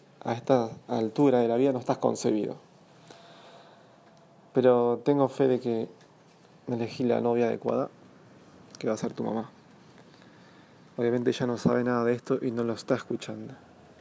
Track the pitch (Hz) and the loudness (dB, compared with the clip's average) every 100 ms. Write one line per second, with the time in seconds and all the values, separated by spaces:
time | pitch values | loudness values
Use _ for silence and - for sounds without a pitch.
0 | - - 120 117 - 127 113 - - 120 | -20 -12 -6 -6 2 2 2 -8 -6 -4
1 | 110 - 143 123 117 117 139 123 - - | -2 2 4 4 2 2 2 0 -4 0
2 | 120 110 117 107 - - - - - - | 0 0 0 0 -2 -8 -18 -20 -20 -20
3 | - - - - - - - - - - | -20 -20 -20 -20 -20 -20 -20 -20 -20 -20
4 | - - - - - 135 123 123 120 117 | -20 -20 -20 -20 -4 4 6 6 4 2
5 | 147 143 135 - 135 123 120 113 120 - | 2 2 2 2 2 2 0 -2 -4 -10
6 | - - - - - - - 117 113 - | -20 -20 -20 -20 -20 -18 -6 -4 -4 -2
7 | 123 117 120 120 117 113 117 120 135 - | 0 2 2 2 0 0 -2 -2 -4 -10
8 | - - - - - - - - 123 110 | -20 -20 -20 -20 -20 -20 -20 -8 -4 -4
9 | - - 113 110 107 - - - - - | -4 -6 -4 -4 -8 -16 -20 -20 -20 -20
10 | - - - - - - - - - - | -20 -20 -20 -20 -20 -20 -20 -20 -16 -4
11 | 120 123 123 120 127 117 120 123 123 120 | 0 0 0 0 -2 0 2 2 0 0
12 | 117 123 - 131 131 117 117 110 - 123 | 0 0 -2 -2 -2 -2 -4 -4 -2 -4
13 | - 117 - 110 110 - - - - - | -2 -8 -8 -12 -14 -16 -20 -20 -20 -20